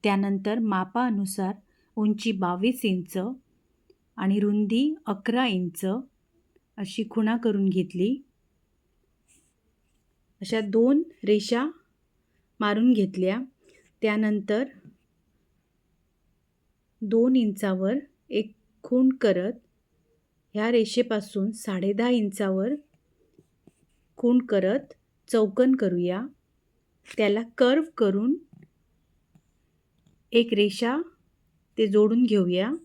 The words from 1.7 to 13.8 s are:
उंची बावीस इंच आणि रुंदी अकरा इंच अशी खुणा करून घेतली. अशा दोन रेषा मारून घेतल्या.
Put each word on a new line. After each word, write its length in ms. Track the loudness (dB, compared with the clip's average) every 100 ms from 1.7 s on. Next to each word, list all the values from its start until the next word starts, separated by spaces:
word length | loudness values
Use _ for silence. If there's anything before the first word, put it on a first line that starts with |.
| _ _ -2
उंची 360 | -2 0 -2
बावीस 520 | -2 -2 0 -2 0
इंच 340 | -2 -2 -4 -6 -6 -10 _ _ _ _ _ _ _ -6
आणि 240 | -2 0
रुंदी 540 | 0 0 0 0 0 -2 -8
अकरा 400 | -6 -2 -2 0
इंच 380 | -2 -4 -6 -6 -6 -8 _ _ _ _ _ _ -12
अशी 280 | -10 -8 -6
खुणा 260 | -2 0 0
करून 320 | 0 0 0
घेतली. 560 | 0 -2 -2 -2 -2 _ _ _ _ _ _ _ _ _ _ _ _ _ _ _ _ _ _ _ _ _ _
अशा 200 | -6 -4
दोन 420 | 0 2 4 2 0 -6
रेषा 460 | 0 0 2 -2 -2 -8 _ _ _ _ _ _ _ _
मारून 320 | -2 2 4
घेतल्या. 460 | 4 2 0 -2 -2 -8 _ _ _